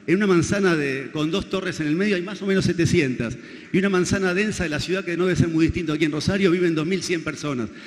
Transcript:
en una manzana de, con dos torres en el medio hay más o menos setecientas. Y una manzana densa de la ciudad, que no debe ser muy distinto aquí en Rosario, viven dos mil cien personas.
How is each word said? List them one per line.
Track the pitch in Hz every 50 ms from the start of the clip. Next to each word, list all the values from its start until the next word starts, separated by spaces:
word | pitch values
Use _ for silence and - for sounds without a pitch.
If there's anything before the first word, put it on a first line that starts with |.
| -
en | - 170
una | 196 214
manzana | 196 180 170 147 - 208 196 196 180 170
de, | 151 143 139 131 139 131 117
con | - 151 151 160
dos | 180 196 - -
torres | 190 190 185 180 147 147
en | 156
el | 147 156
medio | 180 202 214 196
hay | 175
más | 175 208 196 -
o | 196
menos | 196 196 185 143
setecientas. | 175 165 - 165 - - 165 143 131 123 - 120 107 123 - - - - - - - -
Y |
una | 185 190 202
manzana | 190 180 170 - 190 196 190 180 175
densa | 190 214 214 180 - 175
de | 156
la | 151 147
ciudad, | - 160 185 190 185
que | 180 175
no | 165 180
debe | 185 170
ser | - - 170
muy | 160 156 165
distinto | 156 - 185 170 156
aquí | 151 147 160
en | 151 147
Rosario, | 151 - 185 196 196 196 175
viven | 170 185 180 170 160
dos | 156 147
mil | 170 190 175 -
cien | - 180 165 147
personas. | 156 139 - 147 147 139 123 110 101 - - -